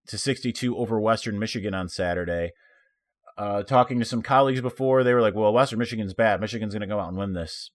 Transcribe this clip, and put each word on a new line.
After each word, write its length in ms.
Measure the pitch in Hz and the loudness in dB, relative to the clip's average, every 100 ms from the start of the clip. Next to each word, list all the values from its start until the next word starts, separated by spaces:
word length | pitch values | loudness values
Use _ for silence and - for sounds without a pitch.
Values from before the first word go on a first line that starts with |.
| - | -14
to 100 | 104 | -8
sixty-two 580 | - 131 127 113 123 117 | -4 -2 -4 -4 -4 -2
over 240 | 117 110 | -2 0
Western 400 | 107 113 120 104 | 2 0 -2 -4
Michigan 340 | 110 117 98 | -4 -4 -4
on 140 | 95 90 | -4 -6
Saturday. 640 | - 90 87 85 85 85 - _ _ _ _ _ _ _ - | -4 -2 -2 -2 -2 -4 -8 _ _ _ _ _ _ _ -10
Uh, 240 | 104 101 | -4 -4
talking 340 | 101 131 123 123 | 2 4 4 2
to 80 | 113 | -2
some 160 | 117 | -4
colleagues 400 | - 135 135 127 | 2 4 4 2
before, 420 | 123 - 131 131 | -4 -2 2 4
they 120 | 123 123 | 6 4
were 60 | |
like, 120 | 110 | 4
"Well, 180 | 101 107 | 4 4
Western 280 | 113 135 113 | 4 2 0
Michigan's 340 | 117 113 101 | -4 -4 -6
bad. 260 | 92 113 95 | 2 2 2
Michigan's 340 | 107 113 107 | -2 -6 -6
gonna 120 | 104 101 | -6 -4
go 140 | 104 | -4
out 80 | 87 | -4
and 80 | 92 | -4
win 160 | 98 | -4
this 380 | 90 82 - - | -4 -6 -10 -18